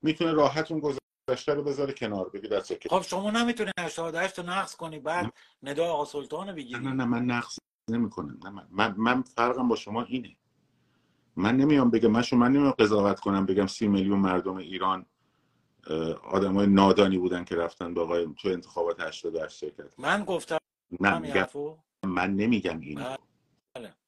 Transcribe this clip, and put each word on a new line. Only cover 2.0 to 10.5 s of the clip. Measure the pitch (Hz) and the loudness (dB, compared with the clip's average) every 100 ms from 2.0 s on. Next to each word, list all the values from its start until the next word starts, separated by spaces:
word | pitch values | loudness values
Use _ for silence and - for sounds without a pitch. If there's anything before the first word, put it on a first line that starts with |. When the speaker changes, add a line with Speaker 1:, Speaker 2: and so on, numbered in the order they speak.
| 113 101 92 | -6 -4 -6
Speaker 1:
بگه | 98 104 | -8 -4
دست | 101 - 87 - | -4 -4 -8 -2
Speaker 2:
خب | 185 | -2
شما | 175 180 202 | -2 -4 -2
نمی‌تونی | 220 240 233 202 180 | 0 -2 -2 -4 -6
هشتاد | 170 147 165 | -8 -6 -6
و | 160 | -4
هشت | 190 185 | -4 -6
رو | 175 | -6
نقض | 185 202 - | -4 -6 -8
کنی | 165 156 | -12 -8
بعد | 139 170 | -4 -4
Speaker 1:
نه. | - - _ _ | -4 -8 _ _
Speaker 2:
ندای | 139 143 170 | -8 -2 0
آقا | 156 | 0
سلطان | 147 147 131 151 190 | -2 -6 -8 -8 -8
رو | |
بگیری؟ | 160 123 123 | -10 -10 -8
Speaker 1:
نه، | 131 | -4
نه، | |
نه، | 131 | -2
من | 123 120 | 0 0
نقض | 123 120 117 - _ _ - | 0 -2 -4 -12 _ _ -4
نمی‌کنم. | 117 110 - 78 - | -2 0 -2 -10 -10
نه، | 90 | -14
من، | 101 - | -16 -12
من، | 90 110 98 | 0 0 2
من | 113 127 | 2 2
فرقم | 127 - 120 127 123 | -2 0 0 2 0
با | 110 | 0
شما | - 110 | -2 -6
اینه. | 120 127 117 - _ | -4 -6 -8 -18 _